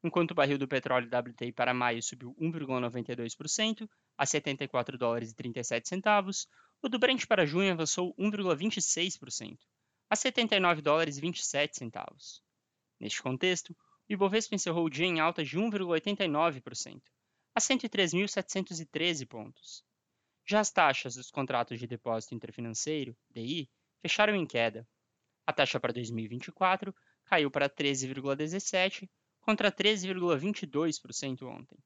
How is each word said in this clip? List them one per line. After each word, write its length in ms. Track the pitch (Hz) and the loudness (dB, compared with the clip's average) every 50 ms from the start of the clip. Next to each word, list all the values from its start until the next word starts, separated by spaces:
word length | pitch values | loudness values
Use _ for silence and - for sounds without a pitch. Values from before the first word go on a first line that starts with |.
| - | -2
Enquanto 280 | 170 - 175 170 165 | 0 2 2 2 2
o 40 | 175 | 4
barril 220 | 156 139 139 143 | 2 4 4 4
do 100 | 135 139 | 0 0
petróleo 420 | 131 143 131 - 139 127 127 120 117 | 0 0 -2 2 2 2 2 2 2
W 240 | 123 123 120 123 117 | -2 -2 -2 -2 -8
T 120 | - 120 | -8 -8
I 60 | 123 120 | -6 -2
para 200 | - 123 123 123 | 0 2 2 2
maio 300 | 123 123 120 117 117 113 | 2 2 0 0 -2 -4
subiu 320 | - - 123 127 120 131 | -8 -10 -10 -14 -14 -8
um 140 | - 156 165 | -4 -4 -4
vírgula 300 | 165 160 147 131 131 127 | -2 -4 -4 -2 -2 -2
noventa 320 | 123 120 120 123 117 - 123 | -2 -2 -4 -6 -6 -6 -6
e 20 | |
dois 180 | 123 117 117 - | -6 -6 -8 -8
por 140 | _ - | _ -6
cento, 420 | 156 - - 214 220 220 - 220 208 _ _ _ _ _ | -4 -2 0 0 0 0 -4 -8 -16 _ _ _ _ _
a 80 | - 139 | -2 0
setenta 400 | - - 151 - 147 139 135 143 | 2 2 0 0 0 -4 -4 -4
e 20 | |
quatro 300 | 131 - 127 120 - 131 | -2 0 -2 0 -2 -4
dólares 340 | 123 123 117 117 120 117 113 | -2 0 0 0 0 -4 -6
e 40 | 110 | -10
trinta 260 | - - 123 113 127 | -8 -8 -8 -6 -6
e 20 | 117 | -4
sete 240 | - 127 110 - | -2 -2 -2 -2
centavos, 640 | - 180 190 190 214 208 208 190 190 196 - - _ _ - - _ _ _ | -4 -6 0 2 4 4 4 4 0 -6 -6 -8 _ _ -20 -20 _ _ _
o 80 | - 254 | -4 -2
do 100 | 226 240 | 2 4
Brent 280 | - 262 262 247 - | 4 4 4 2 2
para 180 | - 226 190 170 | 2 4 4 4
junho 260 | 147 147 180 196 196 | 4 4 2 4 4
avançou 420 | 180 160 160 147 - - 180 180 - | 2 2 0 -2 0 -2 -2 -4 -2
um 120 | - 185 214 | -2 -2 0
vírgula 280 | 208 202 196 185 160 | 0 0 0 0 0
vinte 180 | 143 175 220 - | 2 0 -2 -2
e 60 | 208 | 0
seis 340 | - - - 165 175 185 - | 0 0 0 0 0 -2 -4
por 160 | - - 131 | -8 -12 -10
cento, 340 | - - 113 - - - _ _ _ _ _ _ _ _ _ _ | -10 -10 -10 -10 -14 -16 _ _ _ _ _ _ _ _ _ _
a 80 | 214 | -2
setenta 400 | 214 - 262 254 247 233 220 220 | 0 0 0 2 2 2 2 4
e 20 | 196 | 4
nove 220 | 185 175 170 156 | 4 4 4 4
dólares 360 | 147 147 147 160 165 156 143 | 4 2 4 4 2 0 -2
e 40 | 139 | -4
vinte 180 | 143 175 170 - | -4 -4 -4 -2
e 60 | - | -6
sete 320 | - - 139 147 147 - | -2 0 0 -2 -2 -4
centavos. 680 | - 131 113 - - - - - 139 - - - - _ _ _ _ _ _ _ _ _ _ _ _ | -8 -10 -10 -8 -10 -12 -12 -14 _ -18 -18 -18 -18 _ _ _ _ _ _ _ _ _ _ _ _
Neste 240 | - 107 - - - | -8 -6 -6 -4 -2
contexto, 500 | 127 127 131 - 185 180 170 - - 175 _ _ _ _ _ _ _ | -4 -2 0 2 2 0 0 -2 -10 -18 _ _ _ _ _ _ _
o 40 | 208 | 0
Ibovespa 420 | 185 196 190 196 226 220 - 214 | 2 2 4 4 2 0 0 -4
encerrou 300 | 190 - 180 165 170 170 | -2 0 0 0 2 0
o 40 | 160 | 0
dia 160 | 131 139 170 | 2 0 0
em 140 | 185 170 160 | 2 4 4
alta 240 | 156 170 165 - 156 | 2 2 2 0 -4
de 160 | 131 135 175 | -2 0 0
um 100 | 220 233 | 0 0
vírgula 220 | 208 202 190 175 | 0 -2 0 2
oitenta 340 | 170 160 - 208 208 202 196 | 0 0 2 0 0 0 0
e 20 | |
nove 340 | 170 147 147 165 170 143 131 | 2 2 4 2 2 0 -2
por 140 | - 123 117 | -12 -12 -10
cento, 360 | - - - - 127 _ _ _ _ _ _ _ _ _ _ _ | -10 -10 -10 -12 -20 _ _ _ _ _ _ _ _ _ _ _
a 60 | 233 | 0
cento 240 | - - 269 254 - | 2 2 2 0 0
e 60 | 220 | -2
três 220 | - 214 190 165 | 2 2 2 4
mil 160 | 160 175 202 | 4 0 0
setecentos 520 | 196 - 202 185 - - 190 185 - 180 160 | 0 -2 -4 -4 -2 -4 -4 -4 -4 -8 -10
e 60 | 160 | -12
treze 380 | _ - 151 160 175 170 143 131 | _ -4 0 0 0 0 -2 -6
pontos. 600 | - - 113 104 107 127 _ - - - - _ _ _ _ _ _ _ _ _ _ _ _ _ | -10 -10 -12 -12 -14 -16 _ -20 -18 -18 -18 _ _ _ _ _ _ _ _ _ _ _ _ _
Já 140 | - 202 214 | 2 2 2
as 100 | 208 - | 2 4
taxas 440 | - - 165 147 135 - - 131 117 | 4 6 6 6 6 2 -2 -6 -10
dos 140 | 127 123 - | -10 -16 -8
contratos 480 | - 147 135 - 139 120 117 - 123 | -4 -4 -2 0 0 0 0 -2 -4
de 80 | 117 123 | -8 -6
depósito 480 | 113 123 113 _ 123 113 113 110 - 123 | -8 -8 -6 _ -2 -2 -2 -4 -6 -12
interfinanceiro, 840 | 117 - - - - 120 117 113 - - 151 156 151 135 123 117 _ _ _ | -12 -12 -12 -10 -10 -8 -8 -6 -6 -4 -4 -2 -4 -4 -6 -10 _ _ _
D 120 | _ 117 | _ -8
I, 280 | 113 120 156 170 143 _ _ _ _ _ _ _ | -6 -4 -4 -4 -6 _ _ _ _ _ _ _
fecharam 320 | - 175 - - 208 208 208 | -4 -2 4 4 4 4 4
em 140 | 196 160 | 2 0
queda. 400 | - - 120 117 113 107 113 113 _ _ _ _ _ _ _ _ _ _ _ _ | 0 2 2 2 2 0 -4 -16 _ _ _ _ _ _ _ _ _ _ _ _
A 80 | - 147 | -2 2
taxa 260 | - 143 - - 131 | 2 2 2 2 -2
para 140 | - 120 117 | -2 -2 -2
dois 160 | 123 120 110 | -2 -6 -4
mil 160 | 117 113 113 | -4 -6 -6
e 20 | |
vinte 200 | 104 120 123 - | -6 -8 -10 -10
e 40 | - | -12
quatro 440 | - _ 190 180 185 190 - 196 190 _ _ _ _ _ _ | -2 _ 2 2 2 0 -2 -10 -12 _ _ _ _ _ _
caiu 260 | _ 196 170 147 143 | _ 4 4 4 4
para 180 | 135 143 139 139 | 2 2 0 0
treze 380 | - - 143 143 139 131 131 | 0 0 0 2 2 0 -2
vírgula 280 | 131 135 135 131 139 139 | -4 -6 -4 -2 -2 0
dezessete, 720 | 143 151 156 170 196 - - - 185 185 190 - - 196 - _ _ _ _ _ _ | 0 -2 -4 -4 -4 -4 -2 0 2 2 0 0 -6 -12 -16 _ _ _ _ _ _
contra 300 | _ - 214 208 - 202 | _ 0 2 4 4 2
treze 360 | - - 190 208 220 202 180 | 2 4 2 2 2 2 -2
vírgula 280 | 185 185 185 175 175 165 | -4 -2 0 2 2 2
vinte 280 | 135 147 202 214 - - | 2 2 -2 -2 -2 -6
e 20 | |
dois 320 | 151 131 143 160 165 151 | -2 0 0 0 0 -2
por 160 | - _ - - | -4 _ -12 -10
cento 320 | - - 135 131 127 131 | -8 -6 -6 -6 -8 -10
ontem. 300 | 123 - - 127 _ - - _ | -12 -12 -14 -16 _ -20 -20 _